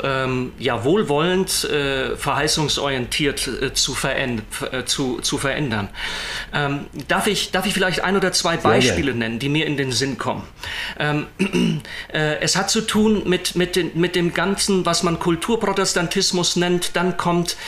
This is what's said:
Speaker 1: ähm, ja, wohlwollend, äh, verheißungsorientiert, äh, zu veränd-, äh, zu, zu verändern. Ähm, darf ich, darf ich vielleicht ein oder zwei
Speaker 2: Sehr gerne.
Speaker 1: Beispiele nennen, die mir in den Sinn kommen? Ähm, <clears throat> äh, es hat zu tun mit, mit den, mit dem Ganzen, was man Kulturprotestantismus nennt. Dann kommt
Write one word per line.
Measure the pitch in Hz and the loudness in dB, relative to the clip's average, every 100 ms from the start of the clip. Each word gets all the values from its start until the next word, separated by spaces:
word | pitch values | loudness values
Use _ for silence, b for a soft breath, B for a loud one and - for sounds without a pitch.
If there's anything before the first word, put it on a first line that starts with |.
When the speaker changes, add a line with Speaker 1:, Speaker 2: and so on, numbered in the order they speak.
Speaker 1:
ähm, | 139 131 131 127 127 - | -2 0 0 -2 -4 -4
ja, | 120 117 | -2 2
wohlwollend, | 120 202 160 143 170 185 185 - - | 4 4 4 2 4 2 2 0 0
äh, | 147 139 135 123 117 | 0 0 0 -2 -2
verheißungsorientiert, | 143 131 151 160 143 - 139 135 117 - 143 - - 113 | 0 2 2 2 0 0 0 -2 -2 0 0 0 -4 -4
äh, | 131 | -2
zu | - - | 0 -2
veränd-, | 127 143 131 135 117 107 - 139 | 0 -2 0 -2 -4 -6 -8 -6
äh, | 127 123 | -6 -4
zu, | - 131 123 | -2 -2 -2
zu | - 143 | -2 -2
verändern. | 139 131 147 110 101 B B B B B B | -2 0 -2 -2 -4 B B B B B B
Ähm, | 143 143 143 - - - | -2 -2 -2 -6 -10 -2
darf | 175 214 | 0 2
ich, | 185 - | 0 0
darf | 185 202 | -2 0
ich | 180 | 0
vielleicht | 185 - | 0 0
ein | 180 196 | 2 2
oder | 180 | 2
zwei | 180 175 | 0 0
Speaker 2:
Sehr | 165 | 2
gerne. | 151 151 | 4 6
Speaker 1:
Beispiele | 127 90 139 | 4 2 0
nennen, | 117 113 117 | 0 -2 -2
die | 139 | 0
mir | 151 151 | 0 0
in | 139 | 0
den | 135 | 0
Sinn | 117 139 120 | 0 -2 -2
kommen? | 131 - - - B B B B | -4 -4 -6 -12 B B B B
Ähm, | 147 147 143 - | 0 0 -4 -4
<clears throat> | 196 180 175 156 B B B | -2 2 2 0 B B B
äh, | 156 151 151 | -2 0 0
es | 160 175 | 0 0
hat | 202 | 0
zu | 220 | 0
tun | 214 214 214 208 - | 2 4 4 4 2
mit, | 175 180 175 | 0 0 0
mit | 180 185 | 0 0
den, | 165 | 0
mit | 165 175 180 | 0 0 2
dem | 170 | 0
Ganzen, | 175 175 202 - 190 175 | 2 0 0 2 2 2
was | 165 | 2
man | 180 170 | 0 0
Kulturprotestantismus | 175 165 - 226 196 196 190 185 170 202 185 180 170 180 | 0 0 0 0 0 0 0 0 0 0 2 2 2 2
nennt. | 175 175 - 180 | 2 2 0 0
Dann | 180 175 | 0 0
kommt | 180 175 165 - | 2 2 0 -4